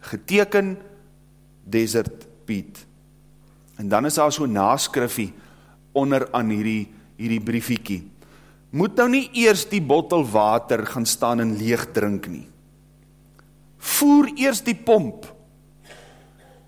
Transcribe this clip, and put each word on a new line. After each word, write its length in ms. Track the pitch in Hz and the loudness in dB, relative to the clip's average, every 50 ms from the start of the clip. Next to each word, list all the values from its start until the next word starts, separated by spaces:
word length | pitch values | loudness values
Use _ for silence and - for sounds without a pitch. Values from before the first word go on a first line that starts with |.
| - - | -12 -10
Geteken 680 | - 202 - - 190 202 202 202 - 202 196 190 190 190 - - - - - - _ _ _ _ _ _ _ _ _ _ - | -12 -12 -6 0 2 2 2 2 2 0 0 0 -6 -10 -14 -20 -20 -20 -20 -20 _ _ _ _ _ _ _ _ _ _ -14
Desert 640 | 95 101 113 113 110 110 117 107 - - - - - - _ - - | -2 0 0 0 2 0 -2 -2 -2 -8 -12 -20 -20 -20 _ -10 -8
Pete. 400 | 110 98 - - - - - _ _ _ _ _ _ _ - - - - - - - _ _ _ _ | -8 -8 -8 -12 -18 -20 -20 _ _ _ _ _ _ _ -20 -20 -20 -20 -20 -20 -20 _ _ _ _
En 120 | - 107 101 | -10 -4 0
dan 200 | 101 107 127 151 | 0 2 2 0
is 60 | 151 | 0
daar 180 | 160 151 147 | 2 2 2
so 120 | 143 - 151 | 2 0 -2
'n 80 | 131 | -2
naskrifie 800 | 107 101 98 104 127 143 - - - 143 123 117 - - 110 95 - - - - - - _ _ - _ _ _ | 0 2 4 4 4 2 0 -4 -2 -2 -2 -2 -4 -6 -6 -8 -8 -16 -20 -20 -20 -20 _ _ -20 _ _ _
onder 360 | _ 139 139 139 139 131 127 - | _ -2 0 2 2 0 0 -2
aan 160 | - 123 117 110 | -4 -2 -2 -2
hierdie, 400 | 107 104 107 110 110 107 101 - - - - - - | -2 -2 -2 -2 -2 -4 -6 -8 -14 -20 -20 -20 -16
hierdie 240 | - 110 117 113 113 | -10 -4 -4 -4 -2
briefietjie. 680 | 104 113 117 117 113 - 123 - - - 101 90 78 - - _ - - - - - - - _ _ _ | -2 -4 -4 -4 -2 -4 -6 -6 -4 -8 -8 -8 -8 -14 -20 _ -20 -20 -20 -20 -20 -20 -20 _ _ _
Moet 260 | - 139 180 214 190 | -4 -2 -2 0 2
nou 120 | - 240 240 | 2 2 2
nie 220 | 247 277 254 - | 2 0 0 -2
eers 360 | - - 240 220 208 185 - - | -2 2 4 4 4 4 0 -2
die 140 | - 208 | -2 -2
bottel 420 | 160 127 139 160 156 - 180 175 147 117 | 2 2 2 2 2 2 0 0 0 2
water 560 | 101 - 107 107 110 117 117 - 123 110 101 | 2 2 4 4 2 2 0 0 -2 -2 -2
gaan 200 | - - 123 117 | -4 -6 -4 -4
staan 340 | 110 - - - 117 120 117 | -4 -2 -2 0 -2 0 0
en 160 | 117 113 110 | -2 -2 -4
leeg 360 | 104 107 113 120 117 - - | -4 -2 -2 -2 -2 -2 -4
drink 340 | - 113 104 104 101 95 - | -2 -2 0 0 -2 -4 -6
nie. 220 | - 87 65 60 - - - _ _ _ _ _ _ _ _ _ _ _ _ _ _ _ - _ _ _ _ _ _ _ _ | -10 -12 -14 -14 -18 -20 -20 _ _ _ _ _ _ _ _ _ _ _ _ _ _ _ -20 _ _ _ _ _ _ _ _
Voer 520 | - - - - 294 285 285 294 294 - 294 | -8 -4 0 2 4 6 6 6 6 4 0
eers 240 | 285 254 269 254 190 | 0 0 0 0 0
die 160 | - 240 226 | -2 -4 -4
pomp 480 | - - 240 233 214 160 113 - - - - - - - _ _ _ _ _ _ _ _ - - - - - - - - - _ _ - - - - _ | -2 2 4 4 4 4 0 -8 -12 -18 -20 -20 -20 -20 _ _ _ _ _ _ _ _ -20 -20 -20 -20 -20 -20 -20 -20 -20 _ _ -20 -20 -20 -20 _